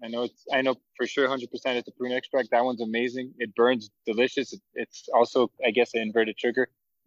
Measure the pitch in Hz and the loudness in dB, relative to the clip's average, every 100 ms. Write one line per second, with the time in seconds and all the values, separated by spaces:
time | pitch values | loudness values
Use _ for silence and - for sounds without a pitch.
0 | 113 117 120 _ - 135 131 127 _ - | -8 -6 -6 _ -4 0 0 -2 _ -6
1 | 123 - 131 135 120 - 135 123 - - | -4 0 0 0 -6 -6 -4 -4 -6 -8
2 | 123 127 - 135 117 120 127 120 113 117 | -4 -4 -2 -2 2 2 2 -2 -2 0
3 | 123 127 127 - 117 110 120 123 107 _ | -2 -4 -8 -8 -4 2 4 2 -4 _
4 | - 110 127 - 120 101 _ - 113 - | -4 0 2 0 -6 -8 _ -12 -10 -12
5 | - 120 120 131 120 - 123 113 117 120 | 0 2 4 2 0 0 0 2 2 0
6 | 110 110 110 104 123 120 123 _ _ _ | 0 0 0 -2 -2 0 -2 _ _ _